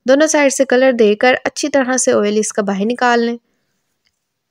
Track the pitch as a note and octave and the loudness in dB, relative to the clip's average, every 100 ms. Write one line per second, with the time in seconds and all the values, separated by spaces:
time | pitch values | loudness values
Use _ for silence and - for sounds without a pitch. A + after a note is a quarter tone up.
0 | - C#4 D#4 D#4 C#4+ - C4 B3 C4 A#3 | 0 2 2 2 0 0 0 2 2 2
1 | G#3+ G#3+ B3+ B3+ - - D4+ C#4+ B3 B3+ | 2 2 0 0 -4 -6 -4 -2 -2 -2
2 | B3+ A#3 G#3 G#3 G#3+ - G#3 G3 G#3 B3 | 0 0 0 -2 -2 -4 -4 -4 -4 -2
3 | B3 A#3+ A#3 A#3 - _ _ _ _ _ | 0 0 -2 -6 -14 _ _ _ _ _
4 | _ _ _ _ _ | _ _ _ _ _